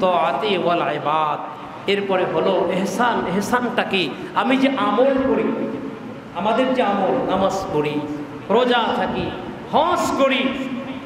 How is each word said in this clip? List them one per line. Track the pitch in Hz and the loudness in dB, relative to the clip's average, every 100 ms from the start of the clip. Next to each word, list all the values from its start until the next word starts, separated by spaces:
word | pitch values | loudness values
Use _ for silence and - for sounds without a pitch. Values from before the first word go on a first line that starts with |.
তাআতি | 185 170 170 170 214 180 | 2 2 2 0 0 0
ওয়াল | 170 170 143 147 | 2 0 0 -2
ইবাদ। | 143 156 151 147 - - - - - | 0 0 0 -2 -6 -12 -14 -8 -2
এরপরে | 202 196 185 175 | 0 2 0 2
হলো | 160 190 175 - 185 | 2 2 2 2 0
এহসান। | 202 - 240 208 - 190 | -2 0 2 2 0 -2
এহসানটা | 202 247 247 - | 0 0 0 0
কি? | 185 190 156 - - 185 | 0 0 0 -4 -4 -2
আমি | 233 262 | 2 4
যে | 269 - | 4 2
আমল | 208 214 | 2 4
করি, | 269 262 - 214 - - - - - - - - - 175 | 4 4 2 2 0 -2 -4 -6 -10 -12 -14 -14 -10 -4
আমাদের | 208 226 262 | 0 2 2
যে | 247 | 2
আমল, | 202 202 185 180 - | 2 2 2 0 0
নামাজ | 190 190 - - | 2 2 0 -2
পড়ি, | 151 147 147 143 - - - - | 0 0 -2 -4 -8 -10 -10 0
রোজা | 220 247 240 214 - | 2 4 2 2 -2
থাকি, | 185 185 180 - - - - | -2 -2 -4 -6 -10 -12 -2
হজ | 254 330 349 - 247 | 2 2 2 0 2
করি, | 269 254 262 - 262 - - - | 2 2 0 -2 -6 -6 -8 -10